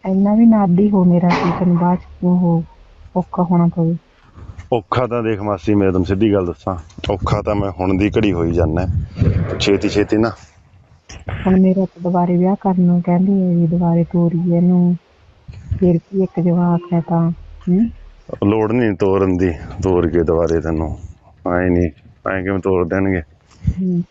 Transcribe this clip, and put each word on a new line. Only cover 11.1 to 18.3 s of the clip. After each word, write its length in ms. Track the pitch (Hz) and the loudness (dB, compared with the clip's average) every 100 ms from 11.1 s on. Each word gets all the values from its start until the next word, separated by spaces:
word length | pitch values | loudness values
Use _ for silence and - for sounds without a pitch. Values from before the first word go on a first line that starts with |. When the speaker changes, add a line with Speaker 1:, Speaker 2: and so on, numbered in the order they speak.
| - - - 190 | -16 -12 -6 0
Speaker 1:
ਹੁਣ 120 | 185 | 2
ਮੇਰਾ 260 | 185 185 185 | 2 2 -4
ਤਾਂ 160 | - | -6
ਦੁਬਾਰੇ 360 | 175 180 175 175 | -4 -2 0 2
ਵਿਆਹ 180 | 180 202 | 0 0
ਕਰਨ 260 | 196 180 | -2 2
ਨੂੰ 200 | 175 175 | 2 2
ਕਹਿੰਦੀ 300 | 175 175 190 | 0 0 2
ਹੈ 240 | 196 185 175 | 2 2 2
ਵੀ 120 | 170 | 0
ਦੁਬਾਰੇ 360 | 175 175 170 | 0 0 0
ਤੋਰੀ 520 | 165 175 170 165 175 170 | 0 0 0 0 0 2
ਇਹਨੂੰ, 400 | 175 180 175 175 _ _ _ _ - - - - | 2 4 2 0 _ _ _ _ -20 -20 -8 -2
ਫਿਰ 180 | 185 170 | 0 0
ਕੀ 260 | _ 196 | _ -4
ਇੱਕ 160 | 185 - | -2 -2
ਜਵਾਕ 540 | 175 170 175 170 175 | 0 2 2 0 -2
ਹੈ 80 | 170 | -4
ਤਾਂ। 300 | 160 170 165 165 - - - | -2 -2 0 -4 -12 -12 -2
ਹੂੰ। 200 | 180 233 - - - - | 0 0 -4 -20 -20 -16